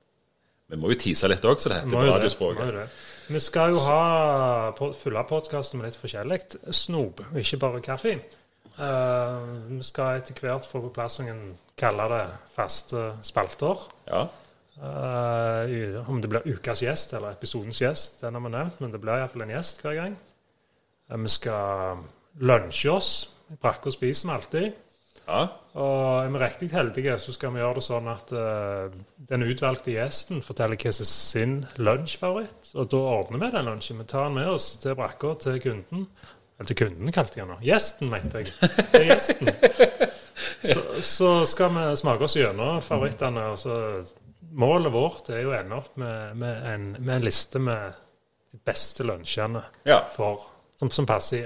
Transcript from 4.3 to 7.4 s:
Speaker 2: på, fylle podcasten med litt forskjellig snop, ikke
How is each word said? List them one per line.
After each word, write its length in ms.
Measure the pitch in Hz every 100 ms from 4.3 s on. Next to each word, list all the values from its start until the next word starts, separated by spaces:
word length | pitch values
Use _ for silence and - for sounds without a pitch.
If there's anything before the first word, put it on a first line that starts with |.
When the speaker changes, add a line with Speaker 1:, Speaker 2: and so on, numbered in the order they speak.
| 139 131 120 110
Speaker 2:
på, 200 | - 143
fylle 300 | 139 139 110
podcasten 540 | 123 156 156 147 131 131
med 60 | 113
litt 100 | -
forskjellig 440 | 117 107 117 185 - - -
snop, 460 | 170 - 165 110 - -
ikke 240 | 156